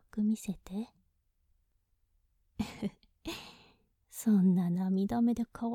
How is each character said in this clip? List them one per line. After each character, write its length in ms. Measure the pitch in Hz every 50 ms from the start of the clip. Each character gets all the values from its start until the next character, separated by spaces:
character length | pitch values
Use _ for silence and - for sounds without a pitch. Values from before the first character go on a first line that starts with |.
| _ _
く 120 | - 214 208
見 140 | 214 220
せ 180 | - - - 185
て。 380 | - - - 185 202 233 - _ _ _ _ _ _ _ _ _ _ _ _ _ _ _ _ _ _ _ _ _ _ _ _ _ _ _ _ _ _ _ _ _ -
<laughs> 400 | 208 - - - - 196 - _ _ _ _ _ _ 320 339 - - - - - - - _ _ _ _ _ _ _ _
そ 200 | - - - 226
ん 240 | 214 196 185 190 180
な 140 | 185 180 175
涙 540 | 170 185 190 185 190 190 196 202 233 233 233
目 120 | 240 233
で 120 | 233 233
可 200 | - _ - 233 233 233